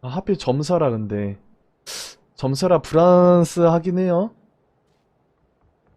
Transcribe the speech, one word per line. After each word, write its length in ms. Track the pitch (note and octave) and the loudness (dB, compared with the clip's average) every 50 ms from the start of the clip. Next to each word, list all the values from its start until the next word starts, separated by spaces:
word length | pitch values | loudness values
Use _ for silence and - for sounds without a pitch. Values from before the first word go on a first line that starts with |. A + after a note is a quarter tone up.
아, 80 | - B2+ | -14 -10
하필 280 | C3 F#3 - - G3 - | -10 -8 -4 -4 -4 -2
점사라 540 | - - B2+ C#3+ D3 D3+ F3+ E3+ D#3+ C3 | -2 -2 -2 -2 -2 -2 0 0 0 0
근데. 480 | A#2 A2 A2 G2+ G#2 G#2 G2+ G2+ G2+ - _ _ _ _ _ _ _ _ _ - - - - - - _ _ _ _ | -2 -2 -6 -6 -6 -4 -6 -6 -8 -10 _ _ _ _ _ _ _ _ _ -18 -16 -16 -16 -16 -20 _ _ _ _
점사라 480 | - - C3 C#3 C3+ F#3+ F3+ F3+ D#3 - | -8 -6 -6 -4 -2 0 2 0 0 0
불안스하긴 1120 | - - D#3 E3+ F3+ F3+ F3+ F3+ F3+ F3 F3 E3+ - - F3 E3+ E3 E3 E3+ D#3+ F#3 F3 F#3 | 0 0 2 4 6 6 6 6 6 4 4 2 0 0 0 2 2 2 0 -2 -2 -4 -2
해요. 320 | F#3 F3+ E3+ F3 G3+ A3+ - _ _ _ _ _ _ _ _ _ _ _ _ _ _ _ _ _ _ _ _ _ _ _ _ _ _ _ _ _ _ _ _ | -2 0 0 -2 -2 -4 -6 _ _ _ _ _ _ _ _ _ _ _ _ _ _ _ _ _ _ _ _ _ _ _ _ _ _ _ _ _ _ _ _